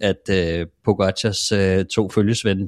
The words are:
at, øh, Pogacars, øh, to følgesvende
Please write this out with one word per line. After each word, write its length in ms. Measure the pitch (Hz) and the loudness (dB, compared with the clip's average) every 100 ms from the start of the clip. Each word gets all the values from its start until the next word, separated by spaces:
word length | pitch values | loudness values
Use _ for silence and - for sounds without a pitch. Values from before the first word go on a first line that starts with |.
at, 160 | 101 92 - | -2 -2 0
øh, 360 | 95 85 85 82 _ - | 0 0 -2 -6 _ -2
Pogacars, 640 | 98 95 95 113 101 - | 2 0 0 -4 -4 -2
øh, 340 | 104 95 95 92 | 2 2 2 0
to 240 | - 98 | -2 0
følgesvende 580 | - 104 113 110 95 | 0 0 0 0 -2